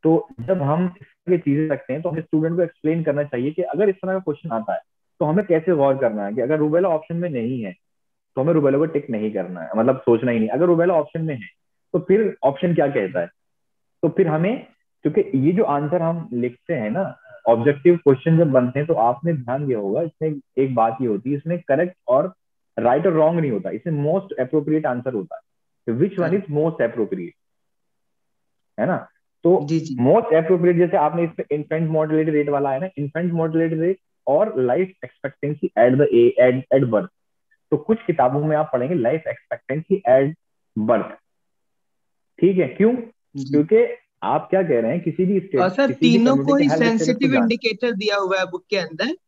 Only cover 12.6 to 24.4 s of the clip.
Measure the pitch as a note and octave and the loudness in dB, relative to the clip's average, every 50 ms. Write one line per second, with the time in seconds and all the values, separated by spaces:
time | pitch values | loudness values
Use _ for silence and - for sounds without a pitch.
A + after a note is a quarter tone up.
12.6 | - F3+ E3+ D#3+ D3+ C#3 C3+ C3 G2+ F#2 F2+ F2+ E2+ F2 _ _ _ _ _ _ | -2 -2 0 2 0 0 0 -2 -2 -2 -2 -4 -6 -6 _ _ _ _ _ _
13.6 | _ _ _ _ _ _ _ _ - D#3+ E3 - F#3+ E3+ D3+ D#3 E3 G3 A#3+ C4+ | _ _ _ _ _ _ _ _ -4 -2 0 0 0 0 0 0 0 -2 -2 -4
14.6 | - - _ _ _ _ _ _ _ D3 D#3+ G#3+ G3 - - C3+ C3 D3 F#3 F#3 | -8 -16 _ _ _ _ _ _ _ -2 0 0 -2 0 0 0 0 2 2 2
15.6 | A3 - C#3+ C#3+ D3 D3 D#3 F3+ E3 E3 E3+ E3+ E3 - A#2 A#2+ A#2+ B2 B2 _ | 0 0 0 -2 -2 -2 -2 -2 0 -2 -2 -4 -6 -8 -6 -4 -4 -4 -6 _
16.6 | _ _ - B2 A2+ G#2+ A2+ E3+ G3 D3 - _ _ - - - _ A2 A#2 A#2 | _ _ -6 -4 -4 -4 -4 -4 -6 -6 -8 _ _ -20 -20 -8 _ 0 2 2
17.6 | A#2 D3 C#3+ C#3+ - F3 F3 E3+ _ C#3+ C#3 C3+ - E3 E3 D#3+ E3+ D#3 C3+ C3 | 4 0 0 2 4 2 2 4 _ 2 2 2 2 2 4 4 4 4 4 2
18.6 | B2 B2 B2 C#3 D3 D#3+ E3 G#2+ A2 A#2 B2 B2+ - E3 E3 D3 B2 A#2 B2 C#3 | 2 2 -2 -4 -2 -2 0 0 2 0 0 -2 -2 -4 -4 -4 -4 -6 -6 -6
19.6 | D3 C#3 B2 A2 G2+ G2 G2+ C3 E3+ E3 _ _ D#3+ D#3+ D3+ C#3+ - _ _ - | -4 -4 -4 -4 -2 -4 -2 -2 -4 -6 _ _ -6 -6 -6 -6 -12 _ _ -2
20.6 | C3+ C3+ C3 A#2+ A2+ A#2 - - C3+ A#2+ G#2+ G2 A2 B2+ C#3+ C#3+ - D#3+ E3+ F3 | -2 0 2 0 0 0 0 -2 -2 -2 -2 -4 -4 -4 -6 -6 -4 -6 -8 -8
21.6 | E3 - C#3 C#3 F3 F3+ F3+ _ _ - B2 C3+ D#3 F#3 - _ _ _ _ _ | -2 -2 0 0 0 -2 -4 _ _ 0 0 0 0 0 -6 _ _ _ _ _
22.6 | _ _ _ - G#2+ A#2+ B2+ D3 E3 G3 E3+ D#3 D#3 D#3 E3+ E3+ D#3+ C#3+ A#2 G2+ | _ _ _ -2 0 2 2 2 2 2 2 4 2 2 2 0 -2 -2 -2 -4
23.6 | F2+ F#2+ - A2 _ F3 D#3+ D3 C#3+ D3 E3 G3 F#3+ F#3+ - - | -4 -6 -8 -8 _ -4 -4 -2 -2 0 -2 -2 -4 -6 -6 -6